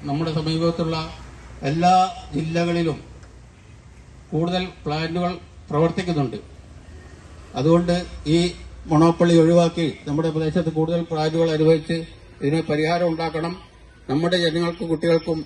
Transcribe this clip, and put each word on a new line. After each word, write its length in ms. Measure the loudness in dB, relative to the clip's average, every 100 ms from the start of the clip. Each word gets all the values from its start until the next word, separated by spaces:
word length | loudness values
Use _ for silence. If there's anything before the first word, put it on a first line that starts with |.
| -4
നമ്മുടെ 240 | -4 -2 -2
സമീപത്തുള്ള 580 | -2 0 0 0 -2 -4 -6 -12 -18 -20 -20 -8 -4
എല്ലാ 240 | 2 4 6 4 -2 -8 -6
ജില്ലകളിലും 640 | -2 -2 0 0 -2 -4 -10 -20 -20 -20 -20 -20 -20 -20 -20 -20 -20 -20 -6
കൂടുതൽ 320 | -2 -2 -2 -4 -8
പ്ലാന്റുകൾ 480 | -6 -4 -4 -2 -2 -4 -14 -20 -6
പ്രവർത്തിക്കുന്നുണ്ട്. 680 | 0 2 0 -4 -2 -2 -6 -14 -20 -20 -20 -20 -20 -20 -20 -20 -20 -12
അതുകൊണ്ട് 420 | -2 4 4 4 -2 -4 -10 0
ഈ 120 | 2 2 -4 -18 -18 0
മൊണോപ്പൊളി 440 | 4 4 4 4 6
ഒഴിവാക്കി 440 | 6 6 4 0 -4 -4 -6
നമ്മുടെ 240 | -2 -2
പ്രദേശത്ത് 360 | -2 -2 0 -2 -2
കൂടുതൽ 240 | -2 -2 -4
പ്ലാന്റുകൾ 400 | -2 -2 0 0 4
അനുവദിച്ച് 400 | 4 4 2 -6 -6 -16 -20 -4
ഇതിന് 200 | -2 0 0
പരിഹാരം 360 | 0 0 0 0
ഉണ്ടാക്കണം. 420 | -2 -4 -4 -6 -8 -14 -20 -20 -20 -4
നമ്മുടെ 260 | -2 0 0
ജനങ്ങൾക്കും 440 | 0 0 -2 -4 -4
കുട്ടികൾക്കും 460 | -2 2 0 0 -6